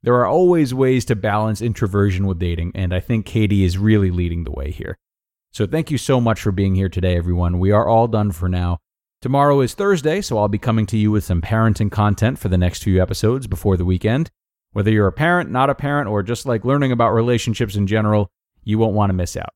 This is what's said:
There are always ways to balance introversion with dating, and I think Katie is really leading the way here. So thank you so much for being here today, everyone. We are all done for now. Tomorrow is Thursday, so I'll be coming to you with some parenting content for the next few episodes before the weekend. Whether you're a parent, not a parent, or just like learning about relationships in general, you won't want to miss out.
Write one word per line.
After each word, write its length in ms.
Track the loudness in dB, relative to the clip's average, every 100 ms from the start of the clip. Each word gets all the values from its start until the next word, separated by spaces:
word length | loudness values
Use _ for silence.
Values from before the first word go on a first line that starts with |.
There 120 | 2 2
are 120 | 2
always 460 | 2 4 4 2
ways 320 | 2 2 2 0
to 100 | -2
balance 460 | 0 0 -2 -2
introversion 640 | -4 -2 -2 2 2 2 -2
with 120 | -2
dating, 340 | -4 -2 -4 -4
and 180 | -2
I 60 | -2
think 260 | -2 -4 -2
Katie 380 | 0 2 2
is 140 | 2 2
really 340 | 2 4 2
leading 320 | 0 -2 -4
the 80 | -8
way 200 | -8 -10
here. 260 | -10 -12 -14 _ _ _ _ _
So 140 | -4 -2
thank 240 | -2 -2
you 80 | -4
so 220 | 0 2
much 220 | 2 0
for 100 | -2
being 240 | 0 0 2
here 140 | 0
today, 260 | 0 0 0
everyone. 440 | 0 0 0 2
We 120 | 2
are 160 | 2 4
all 220 | 2 2
done 240 | 0 -2
for 160 | -2 -2
now. 300 | -2 -2 -4 _ _ _ _
Tomorrow 400 | -2 2 4 4
is 120 | 0
Thursday, 460 | 0 0 0 0 -2
so 180 | -2 -2
I'll 120 | 0
be 80 | 0
coming 280 | 0 0 0
to 100 | 0
you 140 | 2
with 120 | 0
some 180 | 0 -2
parenting 480 | 0 2 2 2 -2
content 480 | 0 0 2 -2 -2
for 120 | -2
the 80 | 0
next 260 | 0 -2
few 180 | 0 2
episodes 460 | 0 0 0 -2 -4
before 300 | -4 0 0
the 80 | 0
weekend. 440 | 0 0 -2 -4 _ _ _ _
Whether 180 | -2 2
you're 160 | 2 2
a 60 |
parent, 360 | 0 0 0 0
not 200 | 0 0
a 40 |
parent, 360 | 0 -2 -2 -2
or 140 | -4
just 220 | -2 -6 -2
like 200 | -2 0
learning 260 | 0 0
about 220 | 2 2
relationships 640 | 2 2 0 -2 -4 -2 -2
in 100 | 0
general, 420 | 0 2 0 0 _ _ _ -4
you 120 | 0
won't 180 | 0 2
want 160 | 0
to 40 | 0
miss 220 | -4 -8
out. 160 | -12